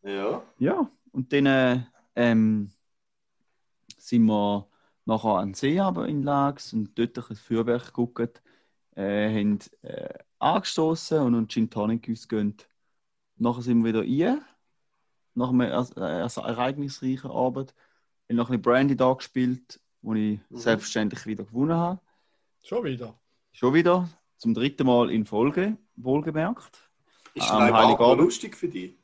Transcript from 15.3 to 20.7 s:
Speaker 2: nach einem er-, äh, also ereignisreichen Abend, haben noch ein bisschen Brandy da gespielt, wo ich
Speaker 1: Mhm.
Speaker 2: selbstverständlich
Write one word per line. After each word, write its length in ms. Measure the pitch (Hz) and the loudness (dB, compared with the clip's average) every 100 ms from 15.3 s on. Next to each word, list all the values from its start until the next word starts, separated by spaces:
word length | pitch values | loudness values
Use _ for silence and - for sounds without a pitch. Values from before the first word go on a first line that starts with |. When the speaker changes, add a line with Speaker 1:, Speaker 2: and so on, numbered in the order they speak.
Speaker 2:
nach 140 | - 127 | -4 0
einem 100 | 127 | 2
er-, 360 | 117 76 127 - | 2 -2 -4 -6
äh, 40 | 92 85 | -6 -4
also 180 | 120 - | -4 -6
ereignisreichen 880 | - 117 127 139 139 - 131 131 127 | -8 -4 -4 -4 -8 -6 -6 -6 -6
Abend, 440 | - 127 131 135 _ _ _ _ _ _ | -4 -2 -4 -10 _ _ _ _ _ _
haben 80 | 117 | -2
noch 120 | 120 | 0
ein 120 | 123 | 0
bisschen 20 | |
Brandy 340 | 123 127 139 123 | 2 4 4 2
da 160 | 127 | 2
gespielt, 680 | 131 - 131 127 127 _ - _ _ | 2 -4 -2 -2 -2 _ -20 _ _
wo 120 | 107 | -4
ich 240 | 110 107 104 _ | -2 -2 -4 _
Speaker 1:
Mhm. 80 | 120 | -4
Speaker 2:
selbstverständlich 680 | 117 | 0